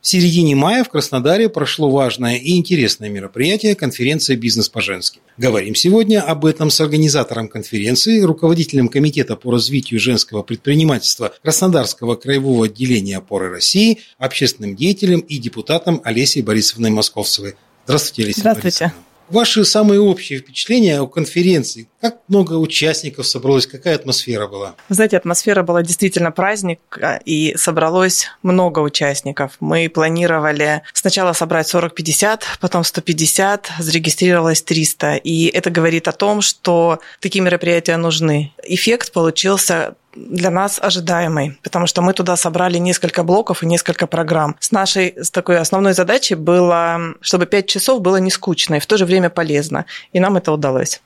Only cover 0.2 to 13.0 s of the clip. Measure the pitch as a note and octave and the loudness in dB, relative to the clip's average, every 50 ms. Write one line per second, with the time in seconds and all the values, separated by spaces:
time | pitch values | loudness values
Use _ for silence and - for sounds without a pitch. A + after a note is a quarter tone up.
0.2 | F3 F3 E3 F3 E3+ D3+ C#3+ C#3 C#3+ F3 A3 B3+ B3 - - D3+ C3+ - - C3 | 4 4 4 4 4 4 4 4 2 2 2 0 0 0 -2 -4 -4 -2 -4 0
1.2 | A#2+ C#3+ E3+ G#3 A3+ G#3+ A3 D#3+ D3 - - - D#3 C#3+ C3 C#3 C3+ B2 A2+ B2+ | 2 2 2 2 2 0 0 -2 -4 -4 -2 -2 0 2 2 2 2 0 -2 -2
2.2 | B2+ A#2+ A#2+ B2 B2+ D3 F3+ F3+ E3 - F3+ D#3 B2+ G#2 - - A2 G#2+ G#2 G2 | -2 -2 -2 -2 0 0 0 0 2 2 0 0 2 0 -2 -4 -6 -8 -8 -8
3.2 | G2 F#2+ _ A2+ C3 D#3+ G3+ G#3+ A3 G#3+ G3+ - D#3+ B2+ - - B2 C3 D3+ D#3+ | -10 -10 _ -4 -2 -2 -2 0 0 0 0 0 -2 -6 -4 -2 -2 -2 0 -2
4.2 | - - C3+ A#2 A2+ A#2+ A#2+ A#2 G#2 - _ A2+ A#2 G#2 F#2+ F2+ - - - _ | 0 -2 -2 0 0 0 0 0 0 -2 _ -6 -6 -6 -6 -6 -6 -8 -8 _
5.2 | _ _ _ - A#2+ B2+ G#2+ G#2+ F#2 G#2 G#2+ - - F3 F#3+ A3+ A3+ G3+ A3 G#3 | _ _ _ -2 0 0 0 0 -2 -2 -4 0 2 4 4 4 4 4 2 0
6.2 | F3+ - D#3+ D3 D3 D#3 D#3 D#3 D#3+ D3+ - - D#3+ D3+ D3+ D#3 D#3 D3+ C#3 D3+ | 2 -2 -4 0 0 0 0 2 0 0 2 0 0 0 2 2 2 2 2 0
7.2 | A#2 - A#2+ A2+ A2 G#2+ - A2 G2+ - - G#2+ G2+ A2 B2+ - - G#3+ A3+ A3 | 0 -2 -4 -8 -8 -8 -10 -12 -12 -6 -6 -4 -2 0 0 0 2 2 4 4
8.2 | G3 E3+ D#3 - - D#3+ E3+ E3 D#3+ - - C#3 B2 A#2 - C#3+ C#3+ D3+ C#3+ D3 | 4 2 0 2 2 2 2 2 0 0 2 2 2 2 2 2 0 2 0 -2
9.2 | C3 - A2 - - B2 A#2+ A#2+ A2+ - C#3 C3+ - - A#2+ A2 G2+ B2+ B2 G#2 | -4 -4 -4 -8 -4 -2 0 0 0 0 -2 -2 -4 -2 -4 -2 0 0 0 0
10.2 | - - G#2+ G#2 G2+ - A2+ A2+ _ C#3 D3 D#3 D#3+ D#3 C#3 A2+ - - - - | -2 -2 -6 -8 -6 -6 -10 -6 _ 0 2 2 4 2 2 0 -2 -4 -4 -2
11.2 | A#2 G#2 - _ _ D#3 D#3 - F#3+ F#3 F3 D3+ A#2+ G#2+ - _ A#2+ A#2 A#2+ - | -6 -8 -8 _ _ -2 0 2 2 2 2 2 0 0 -6 _ -4 -4 -4 -4
12.2 | - B2+ C#3 C#3 C3+ C#3 B2+ A#2 A2 G#2+ G#2 - C3 B2+ B2 A2 | -2 -2 -2 0 2 2 2 2 2 0 0 -4 0 0 0 0